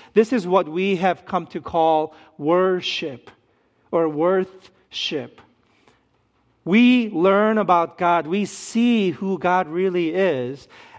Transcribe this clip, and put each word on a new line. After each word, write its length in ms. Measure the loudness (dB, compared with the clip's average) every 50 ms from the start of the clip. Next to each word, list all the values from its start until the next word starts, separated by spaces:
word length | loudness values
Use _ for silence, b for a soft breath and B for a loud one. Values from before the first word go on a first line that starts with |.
| B B B
this 220 | 2 2 4 0
is 120 | -2 0
what 220 | 0 0 0 0 0
we 280 | -2 -2 -2 0 0
have 280 | 0 0 0 -2 -2 -4
come 220 | -6 -6 -6 -6
to 160 | -6 -10 -14 -12
call 520 | -6 -2 0 2 2 2 2 0 -2 B B B B B
worship 920 | -6 -2 0 2 2 2 2 0 -2 -4 -6 -6 -6 -8 -8 -10 -12 -18 -20 -20 _ _ _ _ _ _ _ _ _ _ _
or 180 | -2 0 0 0
worthship. 1300 | 0 0 0 2 2 0 -2 -4 -8 -16 -20 -20 _ _ _ _ -10 -8 -6 -6 -6 -6 -8 -10 -14 -20 -20 _ _ _ b b b b b b b b b b _ _ _ _ _ _ _ _ _ _ _
We 440 | 2 4 4 6 6 4 2 0 -2
learn 460 | -2 0 2 2 4 4 2 2 0
about 420 | 0 2 2 2 2 2 0 -4 -2
God, 280 | 0 0 2 0 0
we 180 | -2 -2 -2 -2
see 680 | -4 -6 -10 -10 -6 -2 0 0 2 2 2 0 0 -2
who 260 | -4 -4 -6 -4 -2
God 300 | -2 0 0 0 -2 -2
really 460 | -4 -4 -2 -2 -2 -2 -2 -2 -2
is, 540 | 0 0 0 0 -2 -4 -6 -10 -12 -16 B B B B B B